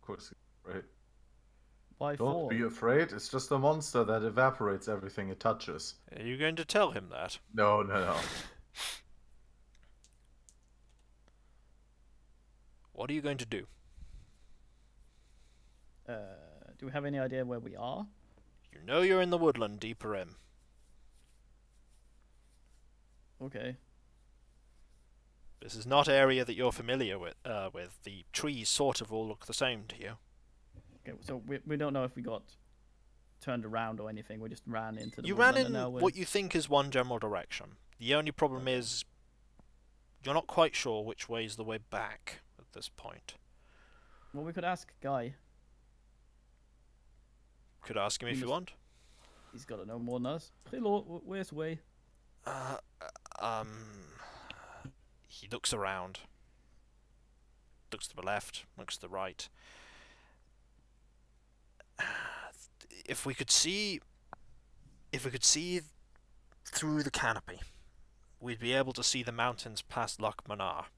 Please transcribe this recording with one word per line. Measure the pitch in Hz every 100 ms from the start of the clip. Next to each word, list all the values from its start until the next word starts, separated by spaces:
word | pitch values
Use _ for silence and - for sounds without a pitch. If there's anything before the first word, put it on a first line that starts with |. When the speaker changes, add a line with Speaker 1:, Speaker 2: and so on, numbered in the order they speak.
Speaker 1:
Of | -
course, | 98 - - _ -
right. | - 92 - - - - - - - _ - - - -
Speaker 2:
Why | 143 143
Speaker 1:
Don't | 123
Speaker 2:
four? | 165 147
Speaker 1:
be | 117
afraid. | 117 113 117 135 165
It's | 104 -
just | 131 -
a | 139
monster | 139 156 143 123
that | 107 110
evaporates | 110 107 131 135 104 98 -
everything | 104 95 - 98
it | 95
touches. | 113 110 - 78 - - - -
Speaker 3:
Are |
you | 113 127
going | 151 160
to | 160
tell | 208 190
him | 196 185
that? | - 85 - -
Speaker 1:
No, | 110 104 104
no, | 101 98 95
no. | 82 - - - - - - - - - - - - - - - - - - - - - - - - _ _ - - _ _ - _ _ - _ - _ _ - - _ - _ _ - - -
Speaker 3:
What | - 123
are |
you | 151
going | 143 139
to | 120
do? | 110 - - - - - - - - - - - - - - - _ _ - - - - - - - -
Speaker 2:
Uh, | 113 101 92 78 78 - -
do | 135
we |
have | 139 143
any | 143
idea | 131 131 123
where | 120
we | 113 -
are? | 120 139 208 - - - - - -
Speaker 3:
You | - 85
know | 143
you're | 185 185
in | 180
the | 175
woodland | 165 127 110 104
deeper | 110 113 110 101
in. | 90 - - - - - - - - - - - - - - - - - - - - - - - - - - - - - - -
Speaker 2:
Okay. | 131 135 123 127 - - - - - - - - - - - - - - - _ - - -
Speaker 3:
This |
is | 110 113
not | 139 143
area | 135 135 131 123
that |
you're | 101 123
familiar | - 117 131 117 95
with, | 85 -
uh, | - 104 95
with. | 90 90 -
The | - 98 -
trees | - 151 139 110
sort | - 143 -
of | 107
all | 110 110
look | 107 -
the |
same | - 131 117 107
to | -
you. | 101 107 - - - - - - - - -
Speaker 2:
Okay, | -
so | - 131 110
we, | 139 -
we | 151
don't | 147
know | 139
if | 127 123
we |
got | 117 110 - - - - - - - - - -
turned | - 123 110
around | 113 113 110
or | 107
anything. | 110 110 110
We | 110
just | 113 -
ran | 113 113 110
into | 117 -
the | 156
Speaker 3:
You |
ran | 196 247 262
Speaker 2:
woodland | 254
and | 131
Speaker 3:
in |
Speaker 2:
now | 127
we're | 127
Speaker 3:
what | 185 190
you |
think | 180 202 190 165
is | 143
one | 143 139
general | 135 127 120
direction. | 107 98 - - - - - -
The | 117
only | 143 156
problem | 143 151 131
Speaker 2:
Okay. | 127 127
Speaker 3:
is | 117 - - - - - - - - - - - _ -
you're | 131 147
not | -
quite | - 160 -
sure | 135 110
which | 107 - -
way | 117 113
is | 107
the |
way | 110 110
back | 107 104 107 107 - - - -
at | -
this | - - -
point. | - - - - - - - - - - - - - 143
Speaker 2:
Well, | 156
we |
could | 170 175
ask | 180 - -
Guy. | 139 139 120 139 _ - - - - - _ _ _ _ _ _ _ - - _ - - - - - _ - -
Speaker 3:
Could | - 107
ask | 101 -
him | 120
Speaker 2:
He | 131
Speaker 3:
if |
you | 123
Speaker 2:
must |
Speaker 3:
want. | 151 180 - - - - - - - -
Speaker 2:
He's | 117 -
gotta | 110 95
know | 117
more | 120 123
than | 123
us. | 160 - - -
Hello, | 262 226 202
wh-, | 202 170 -
where's | 190 185
the | 147
way? | 156 165 - - _ - - - -
Speaker 3:
Uh, | 135 131 139 - _ 80 - - -
um, | 110 113 110 110 110 104 80 - - - - - - - - - - - -
he | - 98
looks | 120 -
around. | 117 95 95 92 95 - - - - _ - - _ _ - _ _ _ - - - -
Looks | 110 -
to | -
the |
left, | 92 104 - - - -
looks | - -
to |
the | 95
right. | 95 95 92 - - - - - - - - - - - - _ - _ _ _ _ _ _ _ _ _ _ - -
<sighs> | - - - - - - - _ - - -
If | 131
we | - 127
could | 135
see, | - 160 190 208 180 - - - - - - - - - - -
if | 131 135
we |
could | 123
see | - - 175 180 156 - - - - - - - -
through | - - 101
the | -
canopy, | - 120 113 - - - - - - - - - -
we'd | 123 113
be | 120
able | 131 131
to | 127
see | 120 131
the | 120
mountains | 117 120 120 - 107
past | - - 113 -
Loch | 107 - -
Manar. | 104 98 82 85